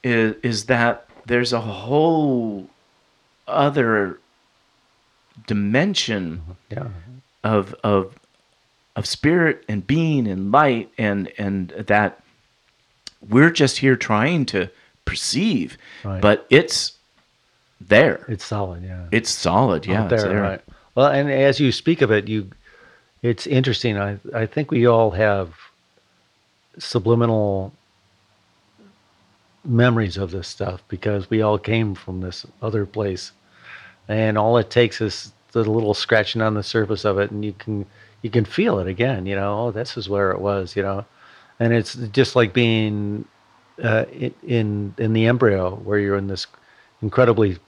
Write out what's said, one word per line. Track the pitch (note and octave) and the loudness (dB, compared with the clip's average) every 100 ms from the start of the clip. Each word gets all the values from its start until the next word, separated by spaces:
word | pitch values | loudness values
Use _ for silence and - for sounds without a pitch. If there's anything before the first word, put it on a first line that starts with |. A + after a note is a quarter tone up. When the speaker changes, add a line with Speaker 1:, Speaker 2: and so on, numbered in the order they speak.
Speaker 1:
is, | B2+ A#2 A2 G#2+ | 0 2 0 0
is | A#2+ G#2+ G#2+ | -4 -4 0
that | B2 A#2 - - - - | 2 2 0 -10 -20 -2
there's | A#2+ A#2+ | 0 0
a | A#2 | -2
whole | G#2+ F#2 A2 C#3+ D#3+ D#3+ D3 B2+ A2+ G2+ - _ _ _ _ _ _ _ - | -4 -10 -2 2 2 2 0 0 -2 -8 -14 _ _ _ _ _ _ _ -6
other | - C#3+ C#3+ A#2 G#2+ G2 D2+ _ _ _ _ _ _ _ _ _ _ _ - A2 | 0 0 2 2 2 0 -6 _ _ _ _ _ _ _ _ _ _ _ -20 -4
dimension | G#2 G2+ A#2+ F#3+ G3 - G#2+ F2 E2 E2 F#2 _ | -2 0 0 0 -2 -4 -4 -6 -10 -14 -18 _
Speaker 2:
Yeah. | G#2+ F#2 F#2 F#2 B2+ _ _ | -10 -10 -12 -18 -20 _ _
Speaker 1:
of, | G#2 A2 G2 - | 0 0 -2 -6
of, | G#2+ G2+ F#2+ - _ _ _ _ _ _ _ - | 0 0 0 -12 _ _ _ _ _ _ _ -8
of | - | -8
spirit | - D3 F3 E3 - - | -2 0 2 2 0 -6
and | G#2+ F2+ | -8 0
being | D3+ E3 D3 A2 | 0 2 0 0
and | F#2+ G2 | -4 0
light, | C3 D3 A#2 G2 - | 2 2 0 -6 -4
and, | G#2+ G2+ F#2 - | -2 -2 -4 -6
and | G2+ G2 F2+ | -4 -4 -6
that | D#2 G#2 G#2 G2+ - _ _ _ _ _ _ _ _ - _ G2+ | -10 0 2 2 -4 _ _ _ _ _ _ _ _ -20 _ 0
we're | A#2 D#3+ | 4 4
just | E3 C#3 - | 4 0 2
here | C3+ B2 | 2 2
trying | - G#2+ C3 F3 B2+ | 0 0 2 0 -2
to | G2 F#2 _ _ _ - | -2 -4 _ _ _ -8
perceive, | - - A#2+ G#3+ C#3 D2+ - - - | -6 -4 -2 0 0 -4 -10 -20 -14
Speaker 2:
Right. | G#2 F#2+ | -8 2
Speaker 1:
but | G#2 A2 - | 4 2 6
it's | C3+ - - - _ _ _ _ _ _ _ _ _ | 4 4 -4 -6 _ _ _ _ _ _ _ _ _
there. | F2+ G#2+ C#3+ - - | 4 6 6 2 -6
Speaker 2:
It's | G#2 - | -10 -6
solid, | G#2+ F#2+ F2 | -6 -6 -8
yeah. | F#2 F#2 F2 | -12 -12 0
Speaker 1:
It's | A2+ - | 0 0
solid, | - E2+ F#2 B2+ E2 - | -4 2 2 2 0 0
yeah, | G2 G#2 | 0 2
Speaker 2:
Out | |
Speaker 1:
it's | A2+ | 0
Speaker 2:
there, | G2+ | 2
Speaker 1:
there. | G2+ | 0
Speaker 2:
right. | G2+ F#2+ - - _ - | -2 -4 -12 -20 _ 2
Well, | C#3+ | 2
and | C#3 C#3+ | 2 0
as | C3+ C#3 C3 | 2 2 4
you | C#3 | 0
speak | - - E3+ | 0 -2 2
of | A#2+ | 4
it, | G#2+ G#2+ | 2 2
you, | A2 F#2+ - _ _ - _ _ _ | -6 -6 -18 _ _ -20 _ _ _
it's | A#2+ A#2 - | -2 -2 0
interesting. | C3 C3 A2 B2 G2+ | 0 0 -2 -2 -2
I, | G2+ G2+ - | -4 -6 -8
I | A#2 A2+ | -6 -4
think | - D3 | -4 -2
we | B2+ A#2+ | 2 4
all | A#2 A2 | 6 4
have | F#2 G#2+ G2+ F2 E2 - _ _ _ _ _ _ _ _ _ _ - | 2 2 2 -4 -12 -20 _ _ _ _ _ _ _ _ _ _ -18
subliminal | - A#2+ G2+ A#2 A#2 A2 G#2 G2 F#2+ _ _ _ _ _ _ _ _ _ _ _ G#3 _ _ _ _ _ _ _ | -4 -2 2 2 2 2 0 -2 -6 _ _ _ _ _ _ _ _ _ _ _ _ _ _ _ _ _ _ _
memories | D#3+ A#2 B2 A2+ G2+ F#2 | -2 4 4 2 -2 -4
of | F#2+ | -8
this | F#2 E2+ | -8 -12
stuff | - F#2+ F#2 _ | -8 -8 -8 _
because | F2+ G#2+ G2+ F#2 | -6 -4 -4 -2
we | A2 | 0
all | G#2+ G#2+ | 0 0
came | - A2+ G#2+ F#2+ | 0 -2 -2 -6
from | - F#2 | -10 -8
this | F#2 F2+ - _ | -8 -10 -18 _
other | A2 G#2+ G2 | -6 -4 -4
place, | G#2+ G2+ F#2 - _ _ _ - - - _ - | -4 -6 -6 -10 _ _ _ -20 -20 -20 _ -6
and | G#2+ A2 G#2+ | 0 0 2
all | G#2+ A#2+ | 2 2
it | G#2+ | 4
takes | - A#2 - | 2 2 2
is | G#2+ - - _ _ | -6 -6 -16 _ _
the | A#2+ | -2
little | G#2+ A2 G#2+ | 0 0 0
scratching | G#2 - A2+ G#2 A2+ | -2 2 2 2 0
on | A2 | 0
the | G#2 | -2
surface | G2 A#2 G#2 G#2 G#2+ | -2 -2 -2 -2 0
of | G2 | 0
it, | G2+ | -2
and | G#2 | -4
you | G#2 | -8
can, | G2 - G#2 G2 _ - _ | -10 -8 -6 -8 _ -20 _
you | A#2 | -2
can | A#2 G#2+ | -2 -2
feel | - A3 G#2 | -2 0 0
it | F2+ | -4
again. | F#2 B2+ A2 F#2 | -2 -2 -2 -4
You | G2 | -2
know, | G2+ G#2 A#2+ | -2 -2 -4
"Oh, | |
this | G#2 B2 - | -6 -8 -10
is | F#2 | -4
where | G2+ F#2+ | 0 0
it | F#2+ | 0
was," | G2 G2 F2+ - | -2 -2 -4 -4
you | |
know, | G2 G2 G2+ _ - - _ _ | -4 -4 -10 _ -20 -20 _ _
and | A#2 | 2
it's | A#2 G#2 B2 | 2 0 -8
just | A#2 A#2 B2+ B2+ | -4 0 2 4
like | A2 | 2
being, | B2 A#2 A2 G#2+ G#2 G#2 G#2 - _ _ _ _ - | 2 2 2 0 -2 -4 -6 -10 _ _ _ _ -6
uh, | A#2 A2 - | 0 0 0
in, | - B2+ - - | -6 -8 -8 -2
in, | A#2 G#2+ G#2 G2+ - | 0 0 -4 -6 -4
in | A2+ | 0
the | A2 A2+ | 2 4
embryo, | A#2+ A#2+ F#2+ F2+ G#2 | 4 4 2 -2 -4
where | G2+ G#2 | -2 0
you're | G2+ G2 | 0 -2
in | G2 | -2
this | F#2+ - _ _ _ _ _ | -8 -10 _ _ _ _ _
incredibly | G#2+ - B2 A2 G#2 F2 | -2 4 4 6 2 0